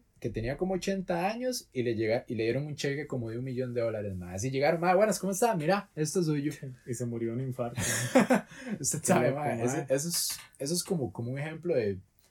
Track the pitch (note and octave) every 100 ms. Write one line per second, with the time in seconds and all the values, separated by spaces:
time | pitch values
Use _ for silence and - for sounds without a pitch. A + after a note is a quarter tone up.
0 | _ _ A#2+ A2 A#2 D3 F#3 F#3 G3 G3
1 | F3+ E3+ F#3+ A#3 B3+ B3 - B2+ A#2 A2
2 | A2 B2 - A2 A2+ C3 D3+ C#3 C#3+ C#3
3 | D3 C3 A2+ A#2 C3 B2 B2+ A#2+ A#2 G#2+
4 | G2+ F#2 F2+ F#2+ C3 C3 C#3+ E3 F3 F#3
5 | G#3+ F#3 F#3+ F#3 A#3+ F#3 D3+ G3 - -
6 | D3+ F#3+ D#3 D3 D3 D3+ C3+ B2+ - A#2+
7 | A#2+ A#2 A#2 A#2 C3+ B2 A#2 A#2 G2 A2+
8 | B2 B3+ - A#3+ - - B3+ G#3 C3+ D3+
9 | - B2+ B2 C3+ D3 A#2 B2 D3+ C3 C#3
10 | E3+ E3+ - - - - C#3+ F3 - F3
11 | A#2 G#2+ A#2 C#3 D#3 D#3+ E3+ C#3 G#2+ F#2
12 | - _ _